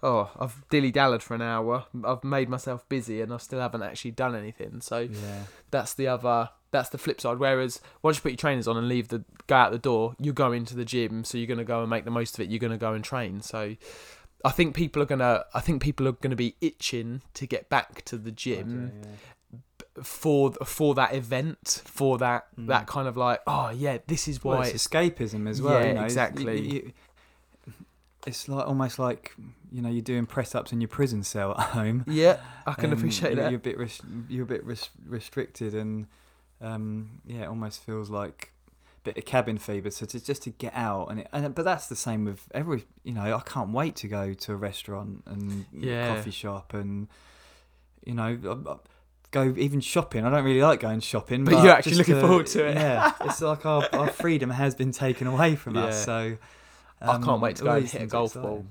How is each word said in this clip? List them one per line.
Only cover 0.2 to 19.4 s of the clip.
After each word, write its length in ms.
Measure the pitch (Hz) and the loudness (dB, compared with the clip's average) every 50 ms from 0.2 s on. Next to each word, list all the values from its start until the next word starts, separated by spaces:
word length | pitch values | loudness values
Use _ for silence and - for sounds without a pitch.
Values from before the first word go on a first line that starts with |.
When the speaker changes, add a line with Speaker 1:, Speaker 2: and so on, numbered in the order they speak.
| 104 98 - - | 0 -2 -4 -8
Speaker 1:
I've 240 | - 127 113 135 139 _ | -8 -8 -8 -12 -6 _
dilly-dallied 540 | - 147 139 131 113 139 139 135 123 113 - | 2 2 4 4 4 4 4 4 4 2 -2
for 100 | - 120 | -6 -6
an 80 | 113 | -6
hour. 440 | 117 117 117 113 110 113 120 127 123 - - 127 110 | -4 -2 -2 -2 0 0 -2 -2 -4 -8 -12 -8 -4
I've 180 | 107 127 123 - | -2 -4 -2 -2
made 240 | 139 143 139 131 123 | -2 0 0 0 0
myself 400 | 127 120 - - 123 120 - _ | -2 -6 -6 -6 -8 -8 -6 _
busy 320 | 139 135 113 113 110 110 | -4 -4 -4 -4 -4 -6
and 120 | 110 110 120 | -4 -6 -6
I 40 | 117 | -10
still 220 | - - - 131 | -10 -8 -6 -4
haven't 220 | 123 120 - 120 | -4 -4 -4 -6
actually 300 | 101 98 - 110 - 123 | -8 -6 -8 -8 -10 -10
done 240 | 113 - 131 127 120 | -4 -2 -2 -2 -2
anything." 460 | 110 104 107 110 _ - 104 107 113 | -4 -8 -10 -10 _ -12 -12 -10 -12
So 180 | 120 - 123 117 | -10 -6 -4 -4
Speaker 2:
Yeah. 460 | 120 123 110 104 104 104 101 101 101 101 - - - _ | -4 -4 -6 -8 -8 -8 -8 -10 -10 -12 -16 -20 -12 _
Speaker 1:
that's 240 | - 139 120 131 - | -2 -2 -2 -2 -4
the 120 | - 135 127 | -2 0 0
other, 440 | 127 120 120 123 120 117 113 117 - _ _ _ | 0 0 2 2 2 2 2 -2 -6 _ _ _
that's 200 | - 139 123 - | 0 0 0 0
the 100 | - 127 | -6 -8
flip 200 | - 156 143 - | -4 -4 -4 -2
side. 200 | - 131 120 123 | -2 -2 -2 2
Whereas 420 | 139 135 135 131 131 127 120 - - - - _ - | 2 2 2 2 0 -2 -4 -8 -14 -20 -20 _ 2
once 140 | 156 156 143 | 2 2 2
you 40 | |
put 120 | - 156 127 | 0 -4 -4
your 40 | 117 | 0
trainers 300 | - 151 139 127 113 113 | 0 0 2 2 0 0
on 100 | 117 117 | 0 0
and 100 | 117 120 | 2 0
leave 200 | 123 123 113 - | 0 0 0 -2
the, 160 | - 113 101 _ _ - - - | -4 -6 -6 _ _ -20 0 4
go 80 | 139 | 8
out 160 | 131 123 98 | 8 8 8
the 80 | 104 120 | 4 0
door, 360 | - 139 120 110 110 113 123 - | 2 2 4 4 2 0 -2 -2
you're 120 | 131 147 139 | -2 -2 2
going 300 | 123 143 127 120 120 117 | 2 2 2 4 0 -2
to 100 | 113 123 | -4 -6
the 100 | 120 120 | -8 -6
gym, 380 | 117 - 123 117 107 110 113 113 | -2 0 0 0 0 -2 -4 -6
so 160 | - - 120 | -4 -4 -4
you're 80 | 117 117 | -2 -2
gonna 160 | 127 117 117 | -2 -4 -2
go 180 | 110 120 117 | -2 -2 -2
and 80 | 117 113 | 0 0
make 160 | 113 113 - | -2 -2 -2
the 60 | 117 | -2
most 240 | 117 117 117 110 - | -2 -2 -2 -2 -4
of 60 | - 110 | -6 -4
it. 60 | 87 | -4
You're 80 | 107 113 | -2 -2
gonna 180 | 120 117 113 110 | -2 -2 -2 -2
go 160 | 113 110 110 | -2 -2 -2
and 100 | 110 107 | -4 -4
train. 380 | - - 127 120 98 92 101 | -6 -6 -4 -4 -4 -6 -8
So 340 | 107 - - 113 107 104 110 - - - - - - - - - - - _ _ - | -8 -8 -8 -6 -6 -6 -8 -10 -16 -20 -20 -20 -20 -20 -20 -20 -20 -20 _ _ 0
I 60 | 135 | 0
think 240 | - - 175 160 - | 4 4 2 2 2
people 260 | 156 170 147 - 147 | 0 -2 0 2 0
are 60 | 143 127 | 0 2
gonna, 360 | 143 131 127 123 117 107 - - - | 2 2 4 4 4 4 2 -2 -6
I 40 | 127 | -4
think 220 | - - 170 135 | 0 0 0 2
people 260 | - 147 143 - 135 131 | 0 0 0 2 0 0
are 40 | |
gonna 240 | 127 - - 135 131 | 0 0 -2 -2 0
be 180 | 117 123 117 - _ | 0 0 -2 -2 _
itching 640 | - 160 - _ - - - 120 113 117 120 135 - - - | -2 -4 -2 _ -6 -4 -4 -4 -6 -6 -8 -10 -10 -14 -12
to 140 | - 143 131 | -10 -6 -4
get 200 | 143 - - _ | -4 -4 -2 _
back 380 | - 131 - - - - - | 0 0 0 0 -10 -18 -12
to 100 | - - 117 | -10 -10 -8
the 120 | 107 113 | -8 -10
gym 600 | 110 - - 127 120 95 95 117 120 123 123 123 120 | -10 -8 -4 -4 -4 -4 -4 -6 -6 -6 -8 -8 -10
Speaker 2:
I 80 | 104 | -12
do, 80 | 104 104 | -16 -16
yeah. 60 | 104 104 - - - _ | -16 -18 -20 -20 -20 _